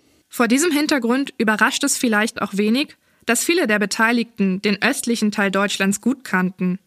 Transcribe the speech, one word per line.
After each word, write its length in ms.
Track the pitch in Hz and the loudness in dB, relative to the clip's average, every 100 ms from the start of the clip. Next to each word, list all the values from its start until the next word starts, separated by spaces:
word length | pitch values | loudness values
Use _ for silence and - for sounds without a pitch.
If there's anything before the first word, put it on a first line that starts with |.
| _ _ _ | _ _ _
Vor 200 | - 226 | -2 2
diesem 240 | 262 339 | 2 2
Hintergrund 600 | 294 302 285 226 262 277 - | 0 0 0 0 0 -2 -2
überrascht 480 | 220 214 233 - | 0 2 2 2
es 120 | 277 - | -2 0
vielleicht 420 | 247 208 220 - | 0 2 0 -4
auch 140 | 202 196 | -4 -2
wenig, 400 | 214 247 302 - _ _ - | 0 0 -2 -10 _ _ -2
dass 180 | 233 | 0
viele 220 | - 339 247 | 2 0 2
der 120 | 208 | 0
Beteiligten 840 | 208 - 226 240 226 - 196 185 | 0 0 2 2 -2 -2 -2 0
den 200 | 208 196 | -2 0
östlichen 480 | 208 - 233 233 208 | -2 -2 -2 0 0
Teil 200 | 220 196 | 0 0
Deutschlands 500 | 196 202 - 190 202 | 0 -2 0 -2 0
gut 240 | 233 269 | -2 -4
kannten. 540 | - 185 185 - 180 180 | -2 -2 -2 -2 -4 -4